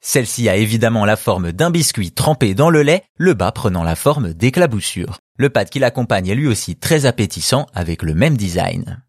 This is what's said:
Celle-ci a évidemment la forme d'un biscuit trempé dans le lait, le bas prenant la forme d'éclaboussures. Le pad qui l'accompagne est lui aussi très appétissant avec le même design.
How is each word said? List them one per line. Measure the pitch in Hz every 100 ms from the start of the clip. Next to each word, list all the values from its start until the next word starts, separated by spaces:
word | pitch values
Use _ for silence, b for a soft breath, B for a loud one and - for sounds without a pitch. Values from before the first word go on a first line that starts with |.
Celle-ci | - 147 117 - 117
a | 95
évidemment | 110 113 113 117
la | 104 107
forme | - 95 85
d'un | 85 170
biscuit | 170 156 - 92
trempé | - - 156 110
dans | 95 156
le | 160
lait, | 143 175 - _
le | 175
bas | 127 92
prenant | - 107 90
la | 82 82
forme | - 151 101
d'éclaboussures. | 80 117 135 175 110 - - 87 - _ _
Le | 131
pad | 117 101
qui | -
l'accompagne | 127 123 120 104 92
est |
lui | 110 151
aussi | 110 -
très | - - 160
appétissant | 135 - 101 - - 131 151
avec | - 82 82
le | 80
même | 78 139 139
design. | 101 87 90 50 - -